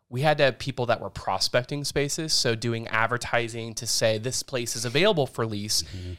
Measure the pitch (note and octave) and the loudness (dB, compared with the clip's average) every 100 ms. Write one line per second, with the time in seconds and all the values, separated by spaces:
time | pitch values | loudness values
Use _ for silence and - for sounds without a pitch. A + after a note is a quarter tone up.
0 | _ B2 D3+ D3+ C#3+ A#2+ - C3 A#2+ G#2+ | _ 0 2 6 4 2 -4 -2 2 0
1 | G2 - - F#2+ - B2 B2 C#3+ C#3+ - | -2 -6 -2 0 2 0 0 -4 -4 -2
2 | C#3+ - D#3+ - C3 A2+ A#2 A2+ A2+ A2 | -2 -2 0 2 2 0 0 -2 0 2
3 | A2+ A#2+ - A#2+ A#2 A#2 A2+ A2 A#2 - | 2 0 0 0 -2 -4 -8 -6 -2 2
4 | A#2 A2 A2+ A#2+ - C3 A#2+ A#2 A#2+ B2+ | 4 2 0 -4 -4 -4 -4 -4 -2 2
5 | G3 F3+ C3 - A2+ G#2 G#2 - - F#2 | 4 4 0 -2 -4 -2 -2 -2 -2 -6
6 | F2+ | -10